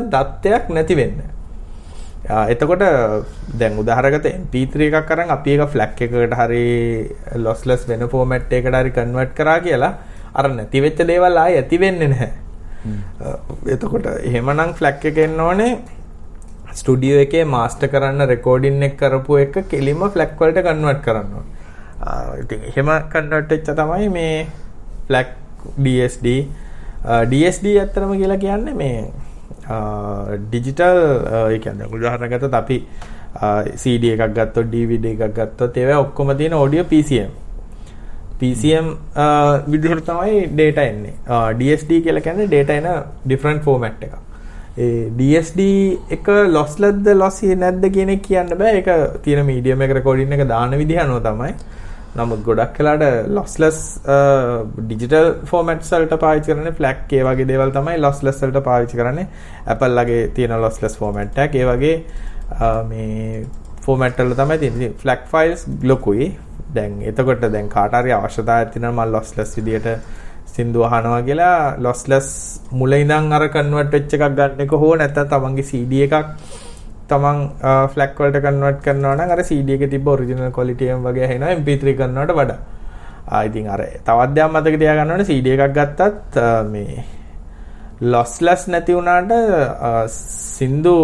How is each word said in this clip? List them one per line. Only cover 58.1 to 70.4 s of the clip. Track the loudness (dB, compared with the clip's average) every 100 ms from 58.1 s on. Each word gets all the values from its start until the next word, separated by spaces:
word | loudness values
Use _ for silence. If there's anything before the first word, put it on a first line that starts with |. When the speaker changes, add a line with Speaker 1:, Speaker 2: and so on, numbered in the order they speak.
| 0 -2 0
Speaker 1:
වලට | 0 0
පාවිච්චි | 2 2 2 -2
කරන්නේ. | -2 -2 -6 -10 -16 -8
ඇපල් | -6 0 2 2
ලගේ | 2 0 0
තියෙන | 0 0 0
ලොස්ලස් | -2 -2 -6 -4
ෆෝමැට් | -4 -4 -4 -2
එකක්. | 0 2
ඒ | 2
වගේ, | 2 2 0 -4 -8 -8 -8 -6 -2
අ, | 0 0
මේ | -2 -6 -6 -4 -6 -6 -8 -12 -12 -6
ෆෝමැට් | 0 0 0 0
වල | 0
තමයි | 2 0 0
තියෙන්නේ. | 0 -2 -4
ඉතින් | -4
ෆ්ලැග් | -2 -2 0
ෆයිල්ස් | 2 2 0 -8 -2
ලොකුයි. | 2 2 2 0 0 -4 -12 -14 -8
දැන් | -4 -4 -6
එතකොට | -4 0 0 2
දැන් | 0 0 -2
කාට | 0 2
හරි | 2 2
අවශ්‍යතාවයක් | 0 -2 -2 2 2 0
තියෙනවා | -4 -4 -2 -2
මම |
ලොස්ලස් | -2 -4 -6 -6 -4
විදියට | -2 -2 -2 -6 -8 -12 -12 -14